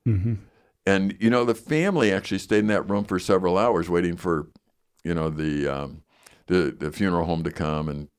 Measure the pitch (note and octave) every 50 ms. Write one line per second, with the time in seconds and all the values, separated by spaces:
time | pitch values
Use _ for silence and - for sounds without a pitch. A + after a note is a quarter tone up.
0 | - A#2+ G#2+ F#2+ F#2 A2+ A2+ G2+ - - _ _ _ _ _ _ - G2 G2 F#2+
1 | G2 G2 G2+ - G#2+ A2+ B2 B2 A#2+ A#2+ A2+ - - - D#3 D#3 E3+ G3+ F#3+ D#3
2 | A#2+ G#2 F#2+ G2+ - - F#2+ F#2+ - - G#2+ G#2+ G#2+ G#2+ G#2 F#2+ - F#2 G2+ G2+
3 | G#2 - G2 F2+ - - G2+ F#2 F#2 F2 F2 F#2+ A2 B2 A2 E2+ E2 F2 F2 F2
4 | F2 F2 E2+ F2+ - F2+ E2 D2+ D2 - - - _ _ _ _ _ _ _ _
5 | - E2 E2+ E2 D#2+ D#2+ D#2 D2+ D#2 D2+ D2+ D2 C#2+ C#2 C#2 C#2 C#2+ C2+ D2 D#2
6 | - _ _ _ - - _ _ _ - F2+ F#2 E2 C#2 - - D2+ D#2 - -
7 | G#2 F#2+ F2 E2+ E2 E2 E2+ E2 E2 E2 - - E2 D2+ D#2 D#2 D2+ D#2 D2 D2
8 | D2 - _